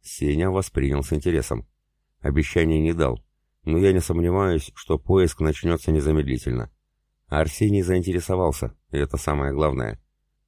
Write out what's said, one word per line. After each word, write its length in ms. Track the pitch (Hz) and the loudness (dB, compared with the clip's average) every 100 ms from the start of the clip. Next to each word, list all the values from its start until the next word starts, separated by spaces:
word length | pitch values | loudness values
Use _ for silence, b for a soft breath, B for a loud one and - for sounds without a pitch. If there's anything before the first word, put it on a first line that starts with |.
Сеня 480 | - - 73 73 92 | -16 -4 -2 0 0
воспринял 540 | 95 92 - 67 71 | 0 -2 -2 -2 -2
с 100 | 67 | -2
интересом. 540 | 76 90 82 62 58 - _ _ _ _ _ | -2 0 0 -2 -6 -8 _ _ _ _ _
Обещаний 580 | 71 71 78 - 80 80 | -2 0 0 2 2 2
не 120 | 78 | 0
дал, 280 | 85 71 58 _ _ _ _ | 0 0 -2 _ _ _ _
но 140 | - 82 | -2 2
я 140 | 98 | 4
не 80 | 92 | 4
сомневаюсь, 680 | - 82 85 92 95 82 - - | 0 0 2 2 2 0 -2 -12
что 200 | - 78 | -4 -4
поиск 440 | - 95 87 - | 2 4 4 2
начнется 500 | 78 76 82 82 - | -2 0 0 0 0
незамедлительно. 800 | 78 73 78 69 64 - 60 57 _ _ _ _ _ - | 0 2 0 0 -4 -4 -6 -6 _ _ _ _ _ -6
Арсений 560 | 73 78 - 104 101 | -2 -2 0 0 2
заинтересовался, 920 | 90 92 90 87 - 92 87 69 58 - _ | 2 0 0 -2 -2 0 0 -2 -6 -10 _
и 60 | 69 | -4
это 200 | 71 69 | -2 -4
самое 360 | - 73 69 | -2 -2 -2
главное. 480 | 69 76 65 57 55 _ _ _ _ | 0 0 0 -6 -8 _ _ _ _